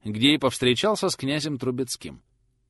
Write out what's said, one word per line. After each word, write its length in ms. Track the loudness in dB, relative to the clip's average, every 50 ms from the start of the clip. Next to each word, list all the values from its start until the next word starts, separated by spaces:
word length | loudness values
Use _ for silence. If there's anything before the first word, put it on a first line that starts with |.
| -8
где 300 | -6 -2 2 4 4 4
и 40 | 4
повстречался 680 | 2 0 0 2 2 2 2 4 2 2 2 2 0 -2
с 80 | -2
князем 420 | -2 -4 -4 -2 -2 -4 -4 -6 -4
Трубецким, 640 | -4 -2 -2 -2 -4 -4 -6 -10 -10 -12 -16 -16 _ _ _ _ _ _ _ _ _ _